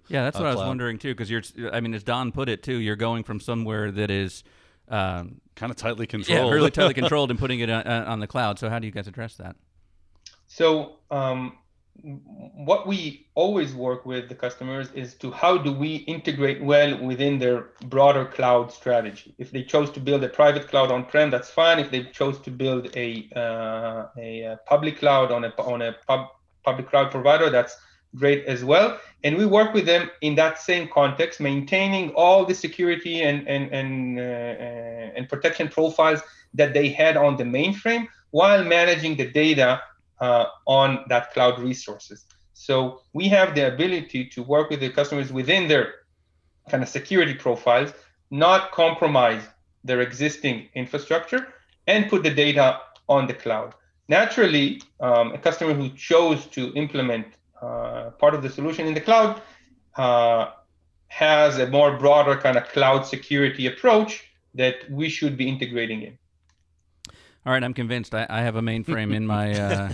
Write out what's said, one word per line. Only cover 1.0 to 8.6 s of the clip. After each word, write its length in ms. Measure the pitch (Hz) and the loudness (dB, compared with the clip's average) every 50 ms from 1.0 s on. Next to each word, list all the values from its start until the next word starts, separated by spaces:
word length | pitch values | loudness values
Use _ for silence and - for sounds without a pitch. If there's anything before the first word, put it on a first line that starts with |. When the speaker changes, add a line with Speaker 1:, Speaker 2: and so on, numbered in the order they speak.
| - 135 123 | -8 -8 -8
Speaker 1:
'cause 160 | 107 113 98 | -8 -8 -6
you're, 140 | 117 113 104 - - - 117 107 | -6 -8 -8 -10 -14 -12 -10 -8
I 100 | - 117 | -6 -6
mean, 120 | 117 113 113 | -6 -6 -8
as 100 | 107 98 | -8 -6
Don 280 | - 117 127 127 117 | -6 -4 -4 -4 -6
put 180 | - 139 135 127 | -6 -6 -6 -6
it 140 | 107 - - | -6 -6 -6
too, 140 | 135 127 | -6 -6
you're 180 | 120 110 107 104 | -4 -4 -4 -4
going 280 | 104 113 113 117 113 110 | -4 -4 -4 -4 -6 -8
from 160 | - 107 101 | -10 -12 -10
somewhere 520 | - - 117 117 110 110 107 107 107 104 | -8 -8 -6 -6 -6 -6 -6 -6 -6 -6
that 180 | 95 101 104 98 | -4 -4 -4 -2
is, 340 | 98 98 98 92 - - - _ _ _ _ _ _ _ _ | -2 -2 -4 -6 -8 -14 -20 _ _ _ _ _ _ _ _
um, 540 | - - 104 95 92 90 87 87 92 135 - _ _ _ | -8 -6 -4 -4 -4 -6 -8 -10 -14 -18 -20 _ _ _
Speaker 2:
Kinda 200 | - 113 123 123 | -12 -12 -12 -10
tightly 300 | - 113 113 117 107 117 | -8 -8 -8 -6 -6 -8
Speaker 1:
yeah, 60 | - | -8
Speaker 2:
controlled. 420 | - 110 - 170 170 151 127 120 127 | -8 -8 -2 0 0 2 2 2 2
Speaker 1:
really 180 | 151 151 160 | 2 2 2
tightly 220 | - 156 190 165 - | 2 2 0 0 0
Speaker 2:
<laughs> 80 | 139 | 0
Speaker 1:
controlled 280 | 147 156 147 147 139 127 | -2 0 0 0 0 -2
and 80 | 120 113 | -2 -4
putting 200 | 135 127 127 120 | -4 -4 -4 -4
it 100 | 117 113 | -2 -2
on, 160 | 113 110 - | -2 -4 -2
on 340 | - 117 117 110 - 117 107 | -4 -4 -4 -4 -6 -6 -8
the 80 | 104 | -8
cloud. 320 | - - 127 120 104 101 | -6 -6 -4 -4 -4 -4
So 100 | - | -6